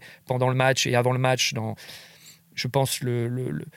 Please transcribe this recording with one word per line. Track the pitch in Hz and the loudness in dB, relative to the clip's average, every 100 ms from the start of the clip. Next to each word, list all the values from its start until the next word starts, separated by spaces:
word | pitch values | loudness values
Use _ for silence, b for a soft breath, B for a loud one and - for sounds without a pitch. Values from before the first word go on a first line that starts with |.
| B B - | B B -4
pendant | 127 127 | 0 2
le | 127 | 4
match | 131 131 131 | 4 4 2
et | 120 | 2
avant | 123 | 2
le | 127 | 2
match, | 131 127 - | 2 2 0
dans, | 113 110 110 B B B B B B _ | -2 -6 -8 B B B B B B _
je | - 131 | -8 -2
pense, | 139 135 - | 0 0 -2
le, | 127 120 117 | -4 -2 -2
le, | 123 127 | -4 -6
le, | 151 - | -6 -10